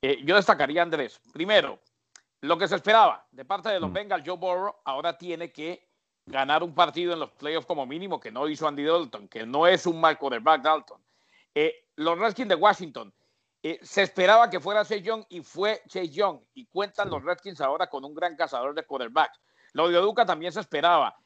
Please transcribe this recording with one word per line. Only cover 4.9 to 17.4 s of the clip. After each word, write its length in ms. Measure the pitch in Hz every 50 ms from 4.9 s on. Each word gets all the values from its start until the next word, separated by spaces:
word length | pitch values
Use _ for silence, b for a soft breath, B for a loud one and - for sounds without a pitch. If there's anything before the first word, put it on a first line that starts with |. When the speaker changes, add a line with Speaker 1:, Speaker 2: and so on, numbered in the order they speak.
| 135 135 151 170 165 -
Speaker 1:
tiene 320 | 175 180 170 160 170 165
que 380 | _ - 151 165 175 - _ _ _ _ _ _ _ _ _
ganar 360 | - - 135 135 135 147 156 170
un 120 | 175 151
partido 380 | 160 175 156 147 160 175 175 175
en 60 | 165
los 140 | 147 120 _
playoffs 340 | _ 135 147 156 160 147
como 180 | _ 175 151 135
mínimo, 360 | 123 139 165 190 202 170 143
que 100 | - 113
no 180 | 107 123 139 156
hizo 200 | 151 139 160 156
Andy 160 | 147 143 143
Dalton, 420 | 151 165 175 170 127 - 107 104
que 180 | 98 - 113 110
no 220 | 113 127 143 160
es 180 | 175 185 175 -
un 160 | 180 165 165
mal 160 | 165 160 156
quarterback 460 | - - 139 127 117 110 151 160 147 123
Dalton. 380 | 156 156 156 - _ 104 _ _ _ _ _ _ _ _ _ _ _ _
Eh, 200 | 147 151 160 156 - _ _ _
los 220 | - 151 165 170 170
Redskins 300 | 202 226 196 - 254 208
de 60 | 185
Washington, 580 | 156 165 208 202 - 185 160 123 135 113 101 _ _ _ _ _ _ _ _ _ _ _
eh, 180 | 151 160 - -
se 200 | - - - 196
esperaba 460 | 180 - - 180 185 208 226 233 226
que 120 | 180 180
fuera 220 | 143 180 202 214 208
Chase 200 | - 220 202 175
Young 220 | 196 226 220 214 _
y 120 | 180 175
fue 420 | 147 - - 170 190 208 220 - _ -
Chase 200 | - 185 185 165
Young, 300 | 139 160 208 196 160 143 _ _ _
y 120 | 269 247
cuentan 420 | _ _ 175 202 202 _ - 202 196
Speaker 2:
Sí. 60 | 165
Speaker 1:
los 100 | 147 135
Redskins 360 | 156 175 170